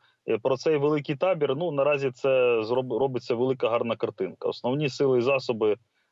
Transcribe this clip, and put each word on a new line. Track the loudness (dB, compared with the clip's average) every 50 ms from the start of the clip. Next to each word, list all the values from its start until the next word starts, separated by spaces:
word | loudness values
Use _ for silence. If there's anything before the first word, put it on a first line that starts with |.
| _ _ _ _ _ -4
Е, | -4 -2
про | 0 -2 -2 0
цей | 0 0 0 2
великий | 2 2 0 0 -2 -4 -4
табір, | 0 0 0 2 0 0 0 0 -2
ну, | -2 -2
наразі | -2 0 2 2 2 0 0 -4
це | -4 -2 0 2 4 4 4 4 2 2 0
зроб-, | 0 -2 -2 -2 -2 -2 -2
робиться | 0 0 -2 -4 -4 -2 -2
велика | 0 0 0 0 0 0 0
гарна | 0 0 0 -2 -2
картинка. | -2 -4 -4 -4 -4 -6 -6 -6 -6 -6 -6
Основні | -6 -4 -4 -2 -2 -2 -2 -4
сили | -2 0 2 2 4 4
і |
засоби, | 2 2 0 0 0 -2 -2 0 2 0 0 0 _ _ _ _ _ _